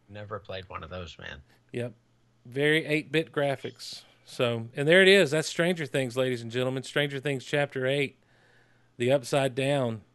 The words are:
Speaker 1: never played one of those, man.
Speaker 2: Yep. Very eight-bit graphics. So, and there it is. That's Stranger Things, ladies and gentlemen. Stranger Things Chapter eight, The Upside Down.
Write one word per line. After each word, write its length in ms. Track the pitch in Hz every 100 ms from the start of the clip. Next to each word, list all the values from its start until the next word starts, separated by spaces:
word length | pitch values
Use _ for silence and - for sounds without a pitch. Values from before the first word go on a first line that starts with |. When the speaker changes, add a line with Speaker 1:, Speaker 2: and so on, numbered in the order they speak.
| _
Speaker 1:
never 300 | 101 104 104
played 320 | - 95 92
one 140 | 87
of 80 | 85
those, 260 | 92 85 -
man. 200 | 82 71 - _ _
Speaker 2:
Yep. 220 | 123 120 - _ _ _ _ 123
Very 400 | 123 147 156 147
eight-bit 460 | 151 143 147 160
graphics. 680 | - 143 135 127 - - - - _ -
So, 420 | - 123 117 117 -
and 120 | 143
there 140 | 180
it 60 | 190
is. 240 | 196 160
That's 160 | 156 156
Stranger 400 | - 170 180 143
Things, 280 | 143 131 120
ladies 280 | 127 123
and 80 | 117
gentlemen. 320 | 120 127 131
Stranger 360 | 131 - 143 139
Things 240 | 135 135 -
Chapter 420 | 147 143 135 127
eight, 300 | 143 139 - _ _ _ _ _ _ _ -
The 140 | 120
Upside 440 | 139 123 147 135 123
Down. 460 | 135 143 123 113 -